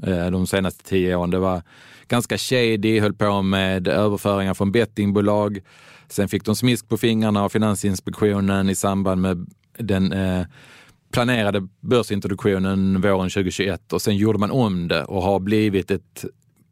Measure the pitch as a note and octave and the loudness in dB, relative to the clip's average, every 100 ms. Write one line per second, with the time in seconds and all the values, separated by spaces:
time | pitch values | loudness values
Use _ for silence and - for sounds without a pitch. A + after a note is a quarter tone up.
0 | - F2+ F2 F#2 F2+ G2 G2 - - F#2+ | -4 -2 0 -2 0 0 -2 -6 -4 0
1 | F2+ F2+ F2 F#2 F#2 F2+ - - - - | 0 0 0 0 0 -2 -8 -20 -20 -20
2 | _ A#2+ - G2+ - B2+ A#2 A2 A2 A2 | _ -2 -2 -4 -2 0 2 2 2 2
3 | G#2 - G#2 G2+ F#2+ G2 F#2+ F#2+ F2+ D2+ | 2 0 0 2 2 0 0 0 0 0
4 | G#2+ G2+ G#2 G2 F#2+ F#2 G2 A2 G#2+ - | 0 0 0 0 0 -2 0 2 0 0
5 | G2+ G2+ G2+ G#2 G#2 G#2 - - - - | 0 2 2 2 0 -4 -12 -20 -20 -20
6 | _ - G2 G2+ - G#2 B2+ A#2 - A2 | _ -4 -2 -2 -2 0 0 0 -2 -2
7 | A#2 A2 A2 G2+ G2+ A2 G#2+ G2 G2+ F#2 | 0 2 0 0 0 0 0 0 -2 -4
8 | - - G#2+ G2+ G2 G2 F#2+ F#2 G2+ G2 | -6 0 0 2 0 2 0 0 -2 0
9 | G2 F#2 F#2 F2+ F2 - _ - G#2 F#2+ | 0 0 0 -2 -6 -18 _ -10 -2 0
10 | F#2+ F#2 F#2+ F#2 F2 - - - - _ | 0 0 -2 -2 -4 -10 -20 -20 -20 _
11 | _ - B2 B2 G2+ G2+ F#2 _ A2+ B2 | _ -2 0 2 0 -2 -6 _ 0 2
12 | A2 G2+ F#2+ F#2+ G#2 F#2+ F#2+ F#2+ F#2+ F#2+ | 2 -2 -4 -2 0 2 2 2 2 2
13 | G2+ F#2+ F2+ G2+ F#2 F2 G2 F2 - F2+ | 2 2 0 0 -2 -2 -4 -4 -4 -2
14 | - G2+ G#2+ G#2 G#2 C3+ A2+ F2+ E2+ E2 | 0 2 2 2 0 0 0 0 -2 -2
15 | C#2 F#2+ F#2 G2 F#2+ G#2+ G#2+ F#2+ F2 F#2+ | -2 -2 0 0 2 2 2 0 0 -4
16 | - - - - _ _ _ | -4 -14 -16 -16 _ _ _